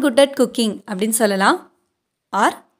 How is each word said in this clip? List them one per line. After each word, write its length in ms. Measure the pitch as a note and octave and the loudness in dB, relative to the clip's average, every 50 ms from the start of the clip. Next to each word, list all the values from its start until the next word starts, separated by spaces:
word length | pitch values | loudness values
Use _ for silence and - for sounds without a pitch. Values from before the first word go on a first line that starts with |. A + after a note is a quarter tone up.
| C4+ | 2
good 160 | C#4+ A3+ C4+ C#4 | 2 4 4 2
at 80 | C#4 C#4 - | 2 2 0
cooking" 340 | B3 B3 - - A3+ G#3+ F#3 - - - | -2 -2 0 -2 -4 -4 -4 -6 -10 -10
அப்படின்னு 260 | G#3 F#3 G#3+ A3 A3 - | -6 -4 -4 -2 -2 0
சொல்லலாம். 400 | A#3 G3+ G3 F#3+ G3 A3+ E4 F4+ - - _ _ _ _ _ _ _ _ _ _ _ _ - G3 | 0 0 0 2 2 0 0 0 -4 -12 _ _ _ _ _ _ _ _ _ _ _ _ -2 0
Or, 140 | A3 E4 - - - _ _ _ | 0 0 -2 -4 -14 _ _ _